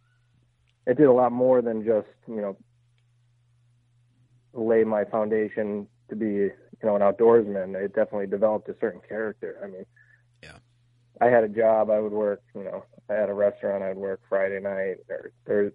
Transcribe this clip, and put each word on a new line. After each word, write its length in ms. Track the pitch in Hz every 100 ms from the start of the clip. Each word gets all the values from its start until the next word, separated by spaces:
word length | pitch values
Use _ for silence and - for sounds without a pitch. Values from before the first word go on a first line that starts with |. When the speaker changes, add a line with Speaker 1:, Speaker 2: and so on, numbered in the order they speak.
| _ _ _ _ _ _ _ _ -
Speaker 1:
it 100 | 127
did 80 | 143
a 40 |
lot 180 | 123 123
more 300 | 123 127 127
than 240 | 117 110 107
just, 220 | 107 - _ -
you 140 | 113
know, 160 | 101 98 _ _ _ _ _ _ _ _ _ _ _ _ _ _ _ _ _ _ _
lay 300 | 127 113 113
my 220 | 110 104 101
foundation 840 | 113 107 110 104 - 104 104 98 _ -
to 60 | 107
be, 100 | 110
you 280 | 101 98 - _ -
know, 120 | 110 101
an 60 |
outdoorsman. 720 | 101 98 117 117 104 101 92 95
It 200 | 98 110
definitely 320 | 107 104 95
developed 400 | 98 107 107 -
a 60 | 95
certain 200 | 113 95 -
character. 500 | 107 110 - 90 -
I 40 | 101
mean, 180 | 92 98 _ _ _ _ _
Speaker 2:
Yeah. 140 | - - _ _ _ _ _ -
Speaker 1:
I 60 | 120
had 160 | 120
a 60 | 110
job. 400 | 104 110 110 107
I 100 | 107
would 120 | 107
work, 300 | 107 104 101 _ 110
you 80 |
know, 200 | 95 98 - _ -
I 40 |
had 160 | 107 101
a 40 |
restaurant. 500 | 101 101 - 101 98
I'd 140 | 95 95
work 240 | 98 95 -
Friday 320 | 98 98 98
night 380 | 98 95 95 - -
or 220 | - - _ -
Thurs-, 280 | 104 101